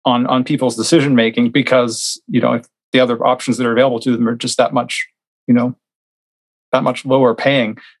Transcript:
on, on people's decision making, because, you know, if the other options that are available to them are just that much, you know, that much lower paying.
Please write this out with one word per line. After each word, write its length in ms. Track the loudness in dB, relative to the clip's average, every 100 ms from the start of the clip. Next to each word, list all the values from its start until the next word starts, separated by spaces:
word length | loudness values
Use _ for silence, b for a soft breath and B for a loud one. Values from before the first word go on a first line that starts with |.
on, 220 | -2 0 0
on 180 | 0
people's 320 | 0 -2 -2 -2
decision 380 | 0 2 4
making, 360 | 2 2 0 0
because, 680 | 0 2 2 0 -4 -8 -10 -4
you 120 | -2
know, 120 | 0
if 140 | -2 -6 _ _
the 80 | 0
other 260 | 0 0 -2
options 300 | -2 -4 -2
that 100 | 0
are 60 |
available 280 | 2 2 0
to 120 | -2
them 160 | 0 0
are 60 |
just 240 | -2 -4 0
that 140 | 0
much, 340 | 0 -4 -6 -10 _ _ _ 0
you 80 |
know, 200 | 0 0 -6 _ _ _ _ _ _ _ _ _
that 100 | -2
much 220 | 0 -4
lower 300 | 0 2 2
paying. 420 | 2 0 0 -2 -8 B